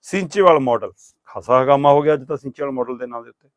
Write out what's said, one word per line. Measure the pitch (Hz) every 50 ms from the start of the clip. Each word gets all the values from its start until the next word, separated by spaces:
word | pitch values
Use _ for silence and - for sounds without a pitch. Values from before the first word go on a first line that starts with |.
ਸਿੰਚੇਵਾਲ | _ - - 196 190 165 - 202 196 180 160 147
ਮਾਡਲ, | 135 127 117 110 107 95 - _ _ _ _ _ _
ਖਾਸਾ | _ - 101 95 110 123 127
ਹੰਗਾਮਾ | 131 131 143 139 143 143 143
ਹੋ | 147 147
ਗਿਆ | 151 151
ਅੱਜ | 143 127
ਤਾਂ | 135 156
ਸਿੰਚੇਵਾਲ | 131 - 139 120 - 147 139 135
ਮਾਡਲ | 127 123 117 127 117
ਦੇ | 127
ਨਾਂ | 123 120 117 117
ਦੇ | 120
ਉੱਤੇ। | 117 _ _ 139 _